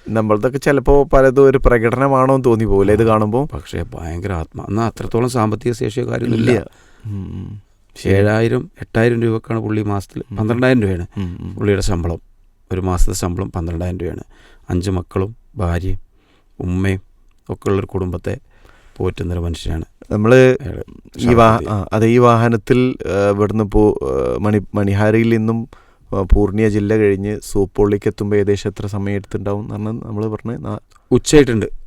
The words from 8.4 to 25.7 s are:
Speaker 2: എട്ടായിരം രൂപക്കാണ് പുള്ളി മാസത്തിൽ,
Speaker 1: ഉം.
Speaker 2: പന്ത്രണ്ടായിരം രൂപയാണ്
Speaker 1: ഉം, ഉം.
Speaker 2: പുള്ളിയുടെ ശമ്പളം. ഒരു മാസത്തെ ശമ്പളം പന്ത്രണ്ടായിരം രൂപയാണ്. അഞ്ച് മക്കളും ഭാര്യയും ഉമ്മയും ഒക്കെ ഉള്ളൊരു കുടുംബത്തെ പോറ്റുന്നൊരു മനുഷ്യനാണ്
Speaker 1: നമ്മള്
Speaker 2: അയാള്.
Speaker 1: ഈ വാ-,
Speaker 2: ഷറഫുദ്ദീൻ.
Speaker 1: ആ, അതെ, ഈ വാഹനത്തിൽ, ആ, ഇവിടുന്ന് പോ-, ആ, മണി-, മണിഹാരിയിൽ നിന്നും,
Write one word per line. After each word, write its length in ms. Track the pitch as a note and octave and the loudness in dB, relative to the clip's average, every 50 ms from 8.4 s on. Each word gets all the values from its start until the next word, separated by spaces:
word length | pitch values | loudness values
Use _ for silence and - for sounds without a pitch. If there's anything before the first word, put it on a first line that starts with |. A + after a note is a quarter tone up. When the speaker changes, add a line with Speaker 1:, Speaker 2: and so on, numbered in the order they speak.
| A#2 A#2 A#2+ B2+ - F3+ _ - | 0 0 0 -2 -4 -6 _ -18
Speaker 2:
എട്ടായിരം 420 | - - - A2+ A2+ A#2+ A#2+ A#2 A2+ | -14 -6 0 2 2 2 2 2 0
രൂപക്കാണ് 380 | A#2 A2 A2+ - - A2+ A2+ | 0 -2 -2 -4 -6 -6 -4
പുള്ളി 220 | A2 G#2+ G#2+ G#2+ G#2 | -4 -2 -2 -2 -2
മാസത്തിൽ, 400 | G#2 G#2 G2 - - - - - - | -2 -4 -4 -6 -8 -10 -14 -12 -8
Speaker 1:
ഉം. 60 | G#2+ | -6
Speaker 2:
പന്ത്രണ്ടായിരം 460 | G2+ A2 G#2+ A#2+ A#2+ B2+ C3 C3 B2 G#2 | -4 -2 -2 0 2 2 2 2 2 2
രൂപയാണ് 240 | F#2+ F#2 E2+ F2 - - | 0 -2 -4 -6 -8 -8
Speaker 1:
ഉം, 220 | G2+ F#2+ F2 F2 - | -8 -8 -8 -8 -10
ഉം. 140 | E2+ F2 F#2 | -12 -12 -8
Speaker 2:
പുള്ളിയുടെ 280 | - - G2+ G2+ F#2+ F#2+ | -4 -2 0 0 0 0
ശമ്പളം. 380 | - G2 F2 E2 E2+ E2 - - _ _ _ _ _ _ _ _ - F#2 | 0 -2 -2 -2 -2 -4 -6 -8 _ _ _ _ _ _ _ _ -8 -6
ഒരു 80 | F2+ | -4
മാസത്തെ 320 | F2+ F#2 F2+ F2 - G2+ F#2+ | -2 -2 2 2 2 2 2
ശമ്പളം 400 | - - F2+ F2 F#2+ F#2+ - - | 0 -4 -4 -4 -4 -6 -6 -6
പന്ത്രണ്ടായിരം 460 | F#2 E2 E2+ E2+ D#2+ F2 F2+ F2 F2+ | -6 -6 -6 -6 -6 -6 -6 -6 -6
രൂപയാണ്. 240 | F2 E2 D#2 - - _ _ _ _ - - - _ - | -8 -8 -8 -10 -14 _ _ _ _ -20 -20 -18 _ -6
അഞ്ച് 200 | F2+ F2+ F2 G2+ | -4 -4 -2 -2
മക്കളും 460 | F#2 F2+ F2 - - F#2+ F#2+ G#2+ A2+ - _ _ - | -4 -4 -6 -6 -6 -6 -6 -6 -8 -12 _ _ -8
ഭാര്യയും 420 | - F#2+ E2+ E2+ F2 F2+ F#2+ G2+ - - - _ _ _ _ _ _ _ _ _ - | -6 -4 -2 -2 -2 -2 -2 -4 -4 -6 -12 _ _ _ _ _ _ _ _ _ -10
ഉമ്മയും 400 | - F2+ F2+ F#2 F#2+ G2 F#2+ F#2+ - _ _ _ _ _ _ _ _ - | -6 -4 -2 -2 0 -2 -2 -4 -6 _ _ _ _ _ _ _ _ -12
ഒക്കെ 180 | F#2+ - - - | -12 -6 -4 -2
ഉള്ളൊരു 180 | G2 G2 F#2 | -2 -2 -2
കുടുംബത്തെ 520 | - - F#2+ F#2 F#2 F2 F2 - F#2 F#2+ - - _ _ _ _ - - _ _ _ _ | -4 -6 -6 -4 -4 -6 -6 -6 -8 -8 -8 -10 _ _ _ _ -20 -20 _ _ _ _
പോറ്റുന്നൊരു 440 | - G2 F#2 - - F#2+ F2 F2 E2+ | -6 -4 -4 -4 -4 -6 -6 -6 -4
മനുഷ്യനാണ് 440 | E2 E2+ E2 - - F2 E2 E2 D#2+ - _ _ - - | -4 -6 -6 -6 -6 -6 -6 -6 -8 -10 _ _ -8 -4
Speaker 1:
നമ്മള് 460 | - G#2 G#2 A2+ B2 C3 C3 C3 B2+ - | -2 2 4 6 8 8 8 6 4 2
Speaker 2:
അയാള്. 220 | - F2 E2 - - - - - - - - - | -2 -10 -12 -12 -12 -14 -18 -20 -20 -20 -10 -2
Speaker 1:
ഈ 160 | A#2+ A#2+ A#2+ | 0 2 4
വാ-, 140 | A#2 A2+ A2+ | 6 6 6
Speaker 2:
ഷറഫുദ്ദീൻ. 260 | A2 - D2 F2 G#2+ | 4 2 0 -2 -4
Speaker 1:
ആ, 120 | G2+ F2+ - G2 | -4 -4 -2 0
അതെ, 140 | A2 A2 | 2 2
ഈ 120 | A2+ A#2 B2 | 4 4 6
വാഹനത്തിൽ, 800 | A#2+ A#2+ A#2 A2+ A#2 A#2 A#2 G#2+ - - B2 B2 B2+ B2+ - - - | 6 6 6 4 4 2 0 0 0 2 2 2 2 0 -2 -4 -6
ആ, 240 | - F2+ G2 G2+ G2+ | -4 -2 0 2 2
ഇവിടുന്ന് 340 | G2+ G2+ G#2 G2 G2+ A2 A2 | 2 2 0 0 0 0 -2
പോ-, 340 | G2 G#2 G#2+ G#2+ G#2+ - - C#2+ | 0 2 4 4 4 2 0 -2
ആ, 340 | C2+ C2 C2+ B1+ B1 B1 B1 | -4 -2 -2 -2 -2 -2 -2
മണി-, 280 | F#2 G#2+ G#2 G#2 - - - | 0 0 0 0 -2 -2 -2
മണിഹാരിയിൽ 540 | G#2 G2+ G2 G2 G2 G#2+ G#2+ G#2+ A2+ A2+ A2+ | -2 0 0 0 2 2 2 2 2 2 2
നിന്നും, 400 | A#2 A2 A2 A2+ A2+ A2+ A2+ - | 2 0 0 -2 -2 -4 -6 -10